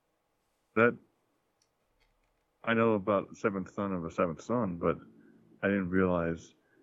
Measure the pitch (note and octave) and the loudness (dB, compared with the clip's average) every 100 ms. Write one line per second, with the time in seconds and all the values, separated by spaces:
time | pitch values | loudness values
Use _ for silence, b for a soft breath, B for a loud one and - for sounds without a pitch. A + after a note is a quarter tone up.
0 | _ _ _ _ _ _ _ A2 A#2 - | _ _ _ _ _ _ _ 2 2 2
1 | _ _ _ _ _ _ _ _ _ _ | _ _ _ _ _ _ _ _ _ _
2 | _ _ _ _ _ _ - A2+ A#2 G#2+ | _ _ _ _ _ _ -2 2 2 2
3 | F#2+ G2 - - A2+ G2 F2+ - G2 F#2 | 2 0 -2 -4 -4 -2 -6 -6 -4 -4
4 | D#2+ - F#2 D#2 - A#2+ G#2 E2+ F2 D2+ | -4 -2 -2 -4 -4 -2 -2 -2 -2 -2
5 | - - b b b - G2+ G2+ F2+ F#2 | -6 -20 b b b -4 -2 0 0 2
6 | F#2 F2 E2+ E2 - _ _ _ | 2 2 0 -4 -10 _ _ _